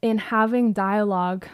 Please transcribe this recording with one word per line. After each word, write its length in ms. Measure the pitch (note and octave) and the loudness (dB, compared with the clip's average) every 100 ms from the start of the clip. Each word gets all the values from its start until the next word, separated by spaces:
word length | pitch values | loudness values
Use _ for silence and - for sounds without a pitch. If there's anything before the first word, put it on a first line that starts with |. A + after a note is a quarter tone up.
in 160 | A3+ A3 | -2 -2
having 560 | - A3 A3 B3 A#3+ | 0 0 2 2 2
dialogue 720 | G3+ F#3+ G#3 G#3 F#3 F3+ F#3 - | 0 0 0 0 0 -2 -4 -8